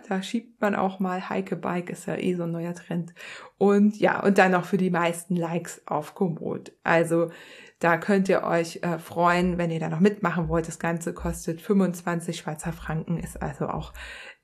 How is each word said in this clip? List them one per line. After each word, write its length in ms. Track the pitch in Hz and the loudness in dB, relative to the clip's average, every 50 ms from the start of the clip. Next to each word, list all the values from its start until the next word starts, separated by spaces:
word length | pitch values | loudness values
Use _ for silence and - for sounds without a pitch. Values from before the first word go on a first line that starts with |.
| - - | -4 -4
Da 140 | 196 190 190 | -4 -4 -4
schiebt 380 | - - 233 - - _ _ | -4 -6 -6 -6 -6 _ _
man 160 | - 208 196 | 0 0 2
auch 240 | - - 190 190 - | 2 0 0 0 -2
mal. 280 | 190 185 180 185 185 - | -4 -2 -2 -4 -4 -4
Heike 280 | 196 190 190 190 190 | -2 -4 -2 -2 -6
Bike 340 | 165 165 185 175 180 175 180 | -4 -4 -4 -2 -2 -4 -6
ist 160 | 175 - - | -10 -10 -6
ja 100 | - 160 | -6 -4
eh 180 | - - 180 180 | -2 0 0 0
so 80 | 175 170 | 0 -2
ein 80 | 170 165 | -4 -4
neuer 200 | 170 165 170 175 | -4 -4 -6 -8
Trend. 400 | 175 - - - 175 165 170 - - - - - - - - - _ | -10 -8 -6 -4 -4 -4 -6 -10 -16 -16 -16 -16 -16 -18 -20 -2 _
Und 400 | 196 202 202 208 208 208 208 - | 4 6 8 8 6 6 4 4
ja, 240 | - 185 - - - | 2 2 2 4 2
und 160 | 202 196 196 | 4 6 6
dann 140 | 190 185 185 | 6 6 6
noch 140 | 180 175 | 2 2
für 100 | - - | 0 0
die 140 | 185 185 185 | 0 2 2
meisten 440 | 175 165 170 170 170 170 - - 185 | 2 2 0 0 0 -2 -4 -2 -2
Likes 480 | 175 165 165 170 175 165 - - - _ | -2 0 -2 -2 -4 -4 -6 -12 -16 _
auf 300 | - - 151 156 - - | -4 -4 -4 -4 -6 -4
Komoot. 560 | - 202 180 - - - - - - - - - _ _ | -2 -2 -2 -2 -4 -6 -6 -6 -6 -10 -14 -20 _ _
Also 480 | - 170 165 165 160 165 165 170 165 - - - - - - - - _ _ | 2 4 4 4 4 2 0 0 0 -4 -12 -20 -20 -20 -20 -20 -20 _ _
da 160 | - 170 170 | 2 2 2
könnt 320 | 160 165 - 208 196 190 190 | 2 2 2 2 2 4 4
ihr 160 | 180 - - | 2 2 2
euch, 340 | - 170 170 170 165 - - - | 2 0 0 0 -2 -6 -6 -4
äh, 180 | 170 170 160 | -4 -4 -4
freuen, 580 | 165 - - 170 175 175 175 175 180 180 175 175 | -6 -8 -2 2 4 4 6 4 2 2 0 0
wenn 140 | 175 165 165 | 0 -2 0
ihr 80 | 165 | -2
da 80 | 160 160 | -2 -2
noch 100 | 165 160 | 2 4
mitmachen 500 | 185 208 208 - - 175 160 180 165 156 | 4 4 4 4 0 0 0 0 -2 0
wollt. 200 | 160 170 160 160 | 0 0 0 -2
Das 100 | 160 - | -6 -4
Ganze 340 | - 170 170 165 165 185 175 | -4 -2 -2 -2 -4 -6 -8
kostet 480 | - - 175 165 - - - 165 165 | -6 -6 -6 -6 -6 -6 -6 -6 -6
fünfundzwanzig 760 | - - 208 196 190 175 175 - - 180 175 170 165 175 165 | -2 2 2 4 4 2 0 -4 -4 -4 -4 -4 -4 -6 -8
Schweizer 360 | - - 165 156 156 - 170 160 | -6 -6 -8 -8 -6 -8 -8 -8
Franken, 460 | - - - 160 160 160 - 170 - | -8 -8 -6 -6 -6 -2 -2 -4 -4
ist 240 | - - - - - | -4 -8 -8 -8 -8
also 240 | 151 139 - 156 | -8 -6 -4 -4
auch, 260 | - - 156 156 - - - - - - - - - - _ | -4 -4 -6 -8 -10 -12 -16 -16 -16 -16 -16 -16 -18 -20 _